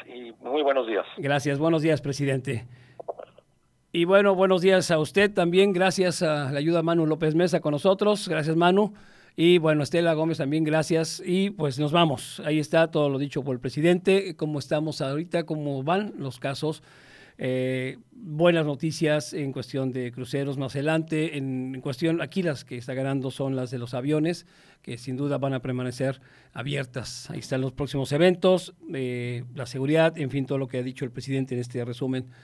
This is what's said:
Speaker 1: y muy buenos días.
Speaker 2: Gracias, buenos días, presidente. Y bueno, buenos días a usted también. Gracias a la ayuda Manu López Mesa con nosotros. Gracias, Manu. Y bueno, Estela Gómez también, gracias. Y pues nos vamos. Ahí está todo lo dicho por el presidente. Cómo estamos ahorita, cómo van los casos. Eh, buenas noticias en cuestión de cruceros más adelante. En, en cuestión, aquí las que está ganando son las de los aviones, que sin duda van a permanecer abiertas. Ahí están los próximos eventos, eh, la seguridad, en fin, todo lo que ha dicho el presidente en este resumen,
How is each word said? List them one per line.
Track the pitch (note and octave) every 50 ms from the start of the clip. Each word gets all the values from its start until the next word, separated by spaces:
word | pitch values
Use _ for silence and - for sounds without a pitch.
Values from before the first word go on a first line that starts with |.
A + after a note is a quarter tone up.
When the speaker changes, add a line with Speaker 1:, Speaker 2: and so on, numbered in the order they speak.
| - -
Speaker 1:
y | B2+ B2 A#2+ A#2 A2+ _ C3
muy | B2 C3 D3+
buenos | D3 C#3 C#3 C3+ A#2+ A2
días. | A2 F#2+ - - -
Speaker 2:
Gracias, | A3 E3 C#3 C#3 C#3+ B2+ C#3+ C#3 C3+
buenos | D#3 E3 E3 D#3+
días, | D3 E3 D#3 C#3
presidente. | - C#3+ C3+ - C#3 C#3 C3+ C3+ A#2+ C3+ B2+ A2 - - - - - - _ - - - - - - - _ - _ _ _ _ _ _ _ _ _ _
Y | - E3+ E3+
bueno, | F3 F#3+ G3+ G#3 G3+ G3
buenos | F3+ F#3+ F#3+ F#3+ F3+
días | E3+ F#3+ F#3+ F#3 D#3+ -
a | F3 D#3
usted | D#3 - - G3 G#3 G#3
también. | G#3 G3 F3 E3+ E3+ F#3 G3 G3+
Gracias | F#3+ F3 F#3 F#3+ F3+ F#3+ F#3 F3+ E3+ -
a | F3+ D#3 D3+ D3 C#3+ C3
la | D3 C#3+
ayuda | D3 E3 E3+ E3+
Manu | D#3+ E3 E3+ E3+ D#3+
López | D#3 D#3 D#3 E3 D#3 D3+
Mesa | E3 F3 F3 D3+ E3
con | - D3+
nosotros. | D3 C#3+ - F#3+ F#3+ F#3+ G#3+ G#3 G#3 G3+ G#3 F#3+
Gracias, | D#3+ D#3+ D3 D#3 D#3+
Manu. | E3 E3+ F3 F#3 G3+ G#3+ G#3 G#3 - - - - - - _ _
Y | - D#3+ F3 F3+ F3
bueno, | D#3 D#3+ D#3 D3+
Estela | C#3+ - - E3+ E3+ E3 D#3+
Gómez | D3+ D#3+ E3 D#3+ D#3+
también, | D3 C3+ D3+ D#3+
gracias. | D#3+ D3+ D#3 D#3+ D3+ - D#3+ D#3+ E3 D#3+ - - -
Y | - F3 F#3+ G3 G3+
pues | G3+ - D#3 C#3+ B2+ C3+
nos | D3+ D3
vamos. | D3+ E3+ E3+ D#3+ C3 B2 - - - - C#3+
Ahí | D3+ D3+ D#3
está | D3 D3+ - E3 E3 E3
todo | D#3+ D#3+ D3 C#3+
lo | C3+ C3+
dicho | C#3+ C#3+ - D3+
por | B2+ C#3+ B2+
el | A#2+
presidente. | - C3+ - D3 D3+ E3+ F3+ F3+ F#3 G3+ F#3+ G3 G3 F#3 D#3+
Cómo | - D#3+ D3+ D3+ C#3+
estamos | - - E3 D3+ D#3 D#3 C#3+ -
ahorita, | D3+ C3+ C#3 D3+ E3+ F3 - E3+ E3
cómo | D#3+ E3 D#3 D3 D3 C#3 C3+
van | C3 D3+ F3 G3 G#3+ G3+ - -
los | C#3 C3+ A#2+ -
casos. | - C#3 C#3 - - D3+ D#3 - - - - - - - - - - - _
Eh, | - - B2+ B2+ B2+ B2+ B2+ C3 C3 B2+ C3 - - - _
buenas | _ - A#3 E3 D3+ D3+ E3+ F3 E3+ E3 D#3
noticias | D3+ C#3+ C3 - D#3+ D#3 - E3 D3+ D3+ D3+ D3+ -
en | - - C#3+ C3+
cuestión | B2+ C3+ B2 - - C3+ C3 C3
de | B2 C3 B2 A#2+
cruceros | A#2+ B2+ B2 A#2 - C#3 C#3 C#3 C#3
más | C3 C3+ B2+ -
adelante. | C#3+ C#3 D#3 D#3+ E3 D#3+ D#3+ E3 D#3 D#3 E3 D3+
En, | C#3+ C3+ C3+ C3 B2+ B2+ C3 C3
en | B2+
cuestión, | - D3 C3 - E3 D#3+ E3 E3+
aquí | D#3 C#3 - F#3+ F3+
las | E3 C#3+ A#2 -
que | - B2
está | A#2+ A#2 C3+ C3
ganando | C3 C3+ C#3 C#3 C#3 B2+ C3+
son | A#2+ - C#3 C3+ C3+
las | C3 B2+ A#2+
de | C3+ B2
los | A#2+ A#2+
aviones, | C#3+ B2+ B2+ C#3+ D3+ D3+ D3+ E3 F3 E3+ - _ _ _ _ - _ _
que | _ - A#2+ A#2
sin | - C3+ B2+
duda | C3 C#3+ C#3+ C#3 C3
van | C3 C3+
a | C3+ B2+
permanecer | A#2+ C3 B2+ B2 B2+ B2+ A#2+ - C3 C3 C3+ - - _ - - _ _
abiertas. | _ - A#2+ C#3 C#3+ C#3 C#3 B2 B2 C3 G#2+ - - - - -
Ahí | - -
están | - - C3+ C3
los | C3 C3
próximos | - - D3 C3 - C#3 C3+ B2
eventos, | C#3+ D3 E3+ F#3 F3+ F3 F3+ F#3 F#3 F3 F3+ - - _ - - D#3+
eh, | C3+ C3 B2 B2 B2 A#2+ A#2+ B2 A#2+ A#2+ B2 B2
la | C3+ B2
seguridad, | - - C3+ C3+ C#3+ D#3 D#3+ D#3+ E3 D#3+
en | D3+ D3 B2+
fin, | A#2+ C#3+ C3
todo | C3 C#3+ C3+
lo | C3+ B2+
que | C3+ B2+
ha | B2
dicho | C3 B2+ - C#3+
el | A#2+
presidente | A#2 C3 B2 C3+ C3+ C3+ C3 C3 B2+
en | B2
este | A#2+ B2 B2 B2+ A#2+
resumen, | B2 A#2+ - C#3 C3 C3 C3 B2+ B2+ - -